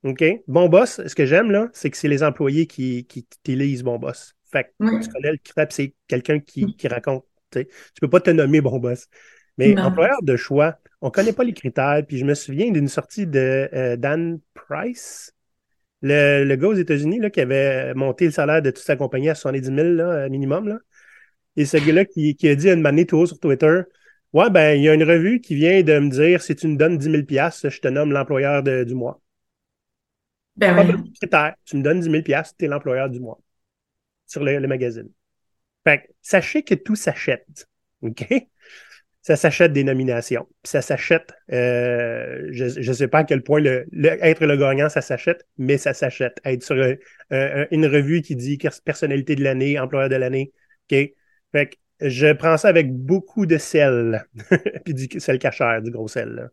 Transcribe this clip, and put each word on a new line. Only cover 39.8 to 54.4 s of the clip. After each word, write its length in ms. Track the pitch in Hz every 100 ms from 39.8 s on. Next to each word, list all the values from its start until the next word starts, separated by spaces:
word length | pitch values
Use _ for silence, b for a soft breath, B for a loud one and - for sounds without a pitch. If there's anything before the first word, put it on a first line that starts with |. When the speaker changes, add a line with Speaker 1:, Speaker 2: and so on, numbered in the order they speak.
Speaker 1:
nominations. 640 | 135 131 131 117 - 123 - _
Puis 80 | -
ça 120 | 143
s'achète, 500 | - 135 - 165 - - -
euh, 960 | 123 123 120 123 120 120 117 120 131 147
je, 300 | 127 127 131
je 100 | 120
sais 160 | 127 135
pas 100 | 151
à 60 |
quel 180 | 156 139
point 180 | - 151
le, 260 | 147 127 131
le, 160 | - 151 -
être 220 | 170 160
le 120 | 156 143
gagnant, 320 | 139 135 147
ça 120 | 147
s'achète, 460 | - 127 - 170 _ -
mais 200 | 131 143
ça 160 | 143
s'achète. 460 | 131 135 - 127 -
Être 180 | 139 127
sur, 120 | - 131
euh, 180 | 131 135 b b b
euh, 320 | 131 139 139 147
une 160 | 156 156
revue 340 | 143 139 170
qui 120 | 151 135
dit 220 | 127 143
que 100 | 151 -
personnalité 520 | - 147 151 139 135 143
de 80 |
l'année, 340 | 139 131 139 143
employeur 300 | 131 139 135
de 80 | 131
l'année. 360 | 127 135 135 _ _ _ _
OK ? 80 | 139 139 _ _ _ _
Fait 140 | 147 143
que 80 | _ _ _
je 320 | 147 123 151
prends 240 | 147 165 160
ça 120 | 202
avec 240 | 170 139
beaucoup 540 | 127 131 190 190 - 185
de 120 | 160
sel. 680 | - 160 143 120 113 110 - 113